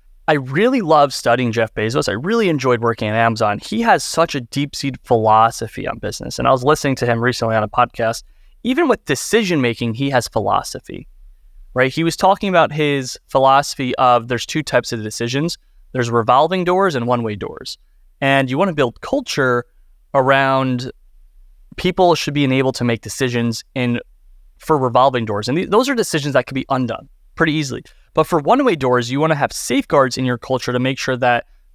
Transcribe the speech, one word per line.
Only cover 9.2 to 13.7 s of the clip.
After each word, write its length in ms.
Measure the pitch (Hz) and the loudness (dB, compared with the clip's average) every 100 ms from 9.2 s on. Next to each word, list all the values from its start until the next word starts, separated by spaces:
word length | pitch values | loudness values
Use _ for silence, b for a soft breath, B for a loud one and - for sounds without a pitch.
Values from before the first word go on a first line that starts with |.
| - 220 196 160 123 113 120 | 0 0 2 0 0 -2 -4
he 160 | 113 139 | -4 -2
has 180 | 131 - | 0 -2
philosophy, 800 | 113 101 98 - - - - - - - - - - - | -4 -2 -2 -4 -12 -14 -16 -16 -20 -20 -20 -20 -20 -8
right? 180 | 127 131 | -2 0
He 120 | 156 | 0
was 120 | 165 - | -2 2
talking 320 | 190 196 202 | 2 2 2
about 220 | 180 156 | 2 2
his 480 | 147 147 139 127 - _ | 0 -2 -2 -4 -12 _
philosophy 680 | 139 135 139 143 | 2 4 4 2